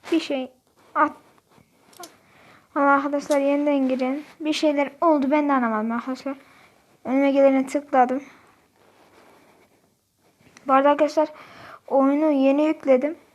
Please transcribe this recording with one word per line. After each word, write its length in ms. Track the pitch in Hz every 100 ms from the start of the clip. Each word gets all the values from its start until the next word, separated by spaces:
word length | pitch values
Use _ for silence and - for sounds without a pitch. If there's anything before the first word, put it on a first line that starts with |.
| -
Bir 80 | 330
şey 320 | - 277 254 _ _ _ _ 311
at. 160 | 302 - _ _ _ _ _ _ _ - 349 _ _ _ _ - _ -
Valla 160 | 277
arkadaşlar, 480 | 277 285 285 285 285
yeniden 480 | 277 285 294 285 262
girin. 380 | 254 254 277 302 -
Bir 140 | 302
şeyler 380 | 302 311 285 277 -
oldu, 300 | 339 302 262
ben 180 | 302 294
de 40 |
anlamadım 380 | 277 233 220 220
arkadaşlar. 460 | 233 247 262 - 285 - _ _ _ _ _
Önüme 280 | - 262 277
gelene 360 | 277 277 269 269
tıkladım. 560 | 294 285 269 247 262 285 - _ _ _ _ _ _ _ _ _ _ _ _ _ _ _ _ _ _ _ _ _ - -
Bu 60 |
arada 160 | 269 277
arkadaşlar, 400 | 294 294 302 302 - - - - - -
oyunu 440 | 269 269 285 311
yeni 320 | 285 269 277
yükledim. 540 | 302 311 294 262 277 339 _